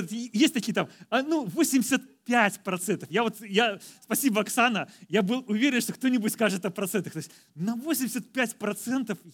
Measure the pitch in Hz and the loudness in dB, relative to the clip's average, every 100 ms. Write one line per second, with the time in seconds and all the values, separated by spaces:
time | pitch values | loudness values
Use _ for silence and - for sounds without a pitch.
0 | 170 226 240 214 311 240 - 185 156 - | 0 -6 -2 2 2 2 -2 -2 -4 -8
1 | - 240 285 320 202 247 294 269 - 254 | -2 -2 0 0 0 0 2 2 2 0
2 | - _ - 240 208 - 196 180 202 165 | -2 _ 0 4 4 0 -4 -4 -2 -4
3 | - 185 226 226 220 196 233 190 - - | -2 0 0 -2 -2 2 2 0 -12 -14
4 | - 220 269 208 202 - 247 196 - - | -4 0 2 2 0 2 2 2 -4 -12
5 | - 196 190 254 254 214 277 240 226 - | -2 2 2 0 0 2 2 2 -2 -2
6 | 262 254 202 - 214 185 196 - 190 208 | 0 2 0 0 0 0 -4 -4 -2 -2
7 | 156 160 - - _ 147 196 233 302 269 | -4 -8 -12 -16 _ -6 -4 -4 -2 -2
8 | 233 247 - 262 233 - 208 202 233 262 | -2 -4 -6 -4 -4 -2 -6 -4 -4 -2
9 | 226 185 170 | -2 -8 -10